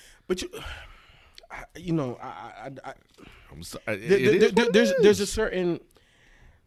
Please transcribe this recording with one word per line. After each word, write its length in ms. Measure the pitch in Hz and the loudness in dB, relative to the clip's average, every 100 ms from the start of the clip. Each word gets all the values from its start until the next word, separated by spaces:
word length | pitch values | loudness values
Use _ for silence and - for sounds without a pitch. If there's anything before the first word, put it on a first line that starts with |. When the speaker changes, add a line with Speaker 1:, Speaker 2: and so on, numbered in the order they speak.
| - _ - | -20 _ -8
Speaker 1:
But 140 | 180 | -6
you, 80 | - - | -8 -12
<sighs> 960 | - - - - _ - _ _ - | -14 -14 -18 -20 _ -20 _ _ -20
I, 120 | - - - | -18 -18 -14
you 140 | 175 | -4
know, 260 | 165 131 113 | -4 -4 -8
I, 60 | 123 | -12
I, 440 | 87 113 - 127 131 131 | -14 -16 -16 -16 -14 -16
I, 80 | - _ _ - - - | -18 _ _ -20 -20 -20
Speaker 2:
I'm 120 | 71 | -18
so-, 160 | 85 - - | -16 -12 -8
I, 100 | 101 | -6
Speaker 1:
there, 80 | |
Speaker 2:
it 40 | 117 | 0
Speaker 1:
there, 100 | 196 | 2
Speaker 2:
is 220 | - 180 | 4 6
Speaker 1:
there, 100 | 226 | 6
Speaker 2:
what 180 | 208 233 | 4 4
it 60 | |
Speaker 1:
there's, 200 | 196 226 539 | 4 4 4
there's 180 | 208 196 | 6 4
a 40 | |
Speaker 2:
is. 80 | 202 | 0
Speaker 1:
certain, 480 | 220 220 185 175 165 _ _ _ _ _ _ - _ | -2 -4 -2 -2 -4 _ _ _ _ _ _ -20 _